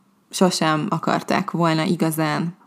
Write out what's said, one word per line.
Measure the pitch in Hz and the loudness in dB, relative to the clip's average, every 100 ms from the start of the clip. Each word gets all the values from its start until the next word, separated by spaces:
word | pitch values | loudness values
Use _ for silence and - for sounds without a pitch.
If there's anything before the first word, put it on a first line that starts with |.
| _ _ _ | _ _ _
sosem | - 185 - 160 156 151 | 0 2 2 0 0 0
akarták | 160 - 160 - - 190 | -2 0 -2 0 -2 -2
volna | 160 165 160 | 0 2 2
igazán. | 156 165 160 156 156 151 170 - | 0 0 0 0 -2 0 -4 -6